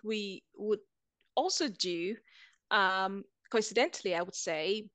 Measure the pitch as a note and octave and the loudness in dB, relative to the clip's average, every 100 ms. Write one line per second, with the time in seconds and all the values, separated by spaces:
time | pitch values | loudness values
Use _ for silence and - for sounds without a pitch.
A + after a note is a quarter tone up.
0 | G#3+ A3 G3+ F#3 _ - G#3 G#3 - _ | -4 -4 -4 -8 _ -8 -2 -2 -2 _
1 | _ _ _ - F4+ - D4+ F#3 F#3 E3+ | _ _ _ 0 0 0 -2 -2 -2 -2
2 | F3+ A#3 _ - - _ _ G#3 F#3+ F#3+ | -4 -6 _ -20 -20 _ _ 4 4 4
3 | F#3+ G3 - _ _ A3+ A3 G#3 D#4+ - | 0 -2 -12 _ _ 0 2 2 2 0
4 | G3 E3+ F3+ - - D#3 D#3+ G#3+ G#3+ | -2 -2 -2 -4 -4 -2 0 -2 -4